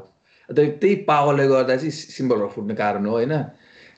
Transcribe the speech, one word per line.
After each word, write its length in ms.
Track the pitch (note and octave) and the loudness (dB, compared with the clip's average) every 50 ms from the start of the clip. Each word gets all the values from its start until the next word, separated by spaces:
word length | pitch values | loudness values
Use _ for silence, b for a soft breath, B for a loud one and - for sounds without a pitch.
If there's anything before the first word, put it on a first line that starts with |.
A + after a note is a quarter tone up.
| F#2+ - _ _ b b b b b b - | -12 -18 _ _ b b b b b b 2
त्यही, 160 | D3+ D3 - | 2 2 2
त्यही 240 | - - - G3 G3 | 2 0 2 2 2
पावरले 520 | - - - D3+ D3 C#3+ D3 C#3 C#3 C#3 | 2 0 0 2 2 2 2 2 2 4
गर्दा 280 | C3+ C3+ C3 B2 C3 B2+ | 4 4 4 4 2 0
चाहिँ 160 | B2+ D#3+ D3+ | 0 -2 -6
सि-, 200 | - - - - | -8 -8 -14 -16
सिम्बलहरू 360 | - - C3 B2 A#2+ G#2 G2+ | -10 -6 -2 0 0 0 -2
फुट्ने 280 | G2+ - A#2 G#2 G#2 G#2+ | -4 -6 -8 -8 -6 -4
कारण 300 | G#2+ G#2 G#2 G#2 G2+ G2+ | -2 -2 -2 -2 -2 -2
हो, 60 | G#2 | -2
होइन? 220 | A2+ A#2 A#2+ C#3+ D#3 C#3+ A#2+ - B B B B B B B B B | 0 -2 -2 0 -2 -4 -4 -6 B B B B B B B B B